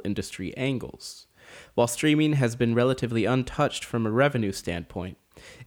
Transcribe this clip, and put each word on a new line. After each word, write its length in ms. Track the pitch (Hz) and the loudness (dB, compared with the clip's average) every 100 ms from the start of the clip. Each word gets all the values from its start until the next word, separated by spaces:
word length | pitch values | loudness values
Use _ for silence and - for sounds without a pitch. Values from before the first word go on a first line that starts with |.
| 101 | -4
industry 500 | 95 - - 90 - | -4 -6 -8 -8 -4
angles. 720 | 131 127 65 - - - - _ - - - | -4 -4 -6 -14 -16 -18 -20 _ -20 -20 -6
While 140 | - 120 | 0 2
streaming 460 | - 156 151 151 | 2 2 4 4
has 220 | 143 120 120 | 4 2 2
been 200 | 117 117 | 2 4
relatively 500 | 127 127 120 113 104 | 2 2 0 0 2
untouched 580 | 131 123 - 143 - | 2 0 0 -2 -2
from 220 | - 117 110 | -6 -2 0
a 60 | |
revenue 420 | 113 143 131 101 | 2 2 2 -2
standpoint, 640 | 95 - 85 73 98 92 - _ - - - | -4 -6 -6 -6 -8 -10 -12 _ -20 -20 -10